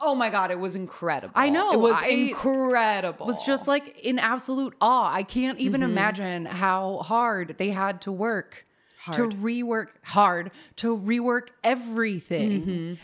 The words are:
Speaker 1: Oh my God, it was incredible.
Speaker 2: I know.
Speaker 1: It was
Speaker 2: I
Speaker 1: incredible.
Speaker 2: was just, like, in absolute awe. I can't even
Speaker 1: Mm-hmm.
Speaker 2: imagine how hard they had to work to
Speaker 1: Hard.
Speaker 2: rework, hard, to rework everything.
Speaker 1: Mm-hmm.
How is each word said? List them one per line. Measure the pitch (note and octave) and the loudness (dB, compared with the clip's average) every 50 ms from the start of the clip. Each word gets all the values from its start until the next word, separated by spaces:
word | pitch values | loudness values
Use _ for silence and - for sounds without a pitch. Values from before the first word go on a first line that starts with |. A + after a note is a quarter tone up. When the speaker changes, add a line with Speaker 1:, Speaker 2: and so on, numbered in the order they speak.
Speaker 1:
Oh | D4 D4+ C#4 | -2 0 0
my | B3+ A#3+ A3 | 0 0 0
God, | G3 G3+ F#3 F3 | 0 0 0 0
it | F3+ F3 | -2 -4
was | F#3 F#3+ F#3 | -4 -4 -6
incredible. | F#3+ F#3 F3 - - E3+ E3+ D3+ C3+ - F#2 - | -6 -8 -10 -10 -6 -4 -4 -4 -4 -6 -2 0
Speaker 2:
I | - C4 C#4+ | 2 2 4
know. | C#4+ E4 G4+ G#4 | 4 2 2 2
Speaker 1:
It | F4+ A3+ | 4 4
was | A3 A#3 A3+ | 6 4 4
Speaker 2:
I | - D3+ B3+ | 4 2 2
Speaker 1:
incredible. | B3+ - C#4+ C#4 B3+ - - C4 C4+ C4 C4 B3+ B3+ A#3+ A3+ G#3+ G#3 G3 F#3 F3+ D#3+ - - | 2 2 2 0 0 0 0 0 2 2 2 2 4 4 4 2 2 0 -2 -4 -6 -6 -4
Speaker 2:
was | A3 B3 - - | -4 -4 -2 0
just, | C4+ C#4 C4+ - C#4+ | 0 0 0 2 0
like, | C#4 C#4+ C#4+ - - - | 0 0 0 -4 -12 -6
in | - A#3+ C4 B3 | -2 -2 0 0
absolute | A3+ A3+ A#3 B3+ - - C4 C4 C4+ B3+ - - | 0 0 0 -2 -4 -4 -2 -2 -2 -4 -2 2
awe. | G#3+ A3+ B3+ B3+ A3 E3+ C#3 | 4 4 6 4 4 2 0
I | F#3 G3 | -2 -2
can't | - - B3+ B3+ C4 - - | -2 -2 -2 -2 -2 -2 -2
even | C4 B3+ G3+ C4+ | 0 0 0 2
Speaker 1:
Mm-hmm. | C4 - - | 0 2 2
Speaker 2:
imagine | F#3+ G3 G#3+ G3+ F#3+ G3+ F#3 F3+ F3 E3 | 2 2 0 0 -2 -4 -6 -6 -6 -6
how | - - F3+ G3 F#3+ F#3 F#3+ F#3+ F#3+ G3 - | -6 -4 -2 0 0 2 0 0 -2 -4 -4
hard | D#3+ D3+ A3 A#3 A#3+ A#3 G#3+ F#3+ F3 D#3 - | -4 0 0 2 2 2 0 -2 -4 -6 -6
they | - F#3+ G3+ | -4 -4 -2
had | G3+ F#3+ F#3+ G3 G3 F#3 - | -2 0 -2 -2 -4 -4 -8
to | G3 G3 | -8 -6
work | F3+ G#3 A#3 A3+ G3 - - - - - _ _ _ _ _ _ - - - E3 | -2 -2 -2 -2 -2 -4 -8 -12 -20 -20 _ _ _ _ _ _ -16 -10 -4 -2
to | A3 A#3+ | 0 0
Speaker 1:
Hard. | A3+ G#3 | -2 -2
Speaker 2:
rework, | G3 G3+ A3+ A#3 A#3+ A#3+ A#3 A#3 A3 G#3 G3+ - _ - | -4 -4 -2 -2 -2 -2 -2 -2 -4 -4 -6 -12 _ -14
hard, | - - F#3+ G#3 F#3+ F3+ F3 F3 F#3+ - - - - _ | 0 4 6 6 6 4 2 -2 -6 -10 -16 -20 -18 _
to | - - A#3 A#3 | -4 -2 -2 -2
rework | G#3+ F#3+ G3+ A#3 A#3+ A#3+ B3 A#3+ B3 A#3+ - - _ - | 0 0 0 0 0 2 0 0 0 -2 -6 -10 _ 0
everything. | A3+ B3+ B3 A#3+ A#3 A3 A3+ A3+ A3 G3+ E3+ - - F3 D#3+ G#3+ G#3+ G3+ F#3+ D#3+ | 2 2 2 -2 -4 -2 -2 0 0 -2 -4 -4 -4 -2 0 0 0 0 0 -2
Speaker 1:
Mm-hmm. | F#3+ F3+ E3+ E3 E3+ F3 E3+ | -2 -4 -4 -4 -6 -8 -10